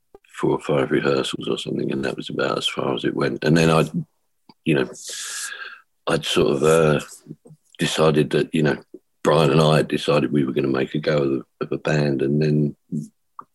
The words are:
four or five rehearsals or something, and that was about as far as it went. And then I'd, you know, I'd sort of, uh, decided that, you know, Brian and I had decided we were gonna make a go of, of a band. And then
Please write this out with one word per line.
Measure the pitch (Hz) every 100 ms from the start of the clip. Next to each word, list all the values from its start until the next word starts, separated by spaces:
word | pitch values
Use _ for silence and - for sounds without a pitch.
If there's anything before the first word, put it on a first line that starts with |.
| _ - _ -
four | 71
or | 69
five | - 73 65
rehearsals | 71 - 67 64 - -
or | -
something, | - - -
and | 65
that | 67 -
was | -
about | - 67 -
as | -
far | - 67 60
as | 67
it | -
went. | 69 67
And | 76 82
then | 82
I'd, | 82 80 87 - _ _ _ _ _ -
you | -
know, | - - - - - - - - - - _ _ -
I'd | - -
sort | - 85 69
of, |
uh, | 73 80 78 73 - - - - - - _ -
decided | 80 - 78 76 71
that, | 76 71
you | 80
know, | 73 65 - - _ _
Brian | - 76 78
and | 73
I | 78 76
had | -
decided | 73 - 73 73
we | 73
were | 67
gonna | 67 67
make | 65 65
a | 78
go | 76 73
of, | 69 67 - -
of | -
a | -
band. | - 78 73 67
And | 67 73
then | 78 76 73 - - - - _ _ - -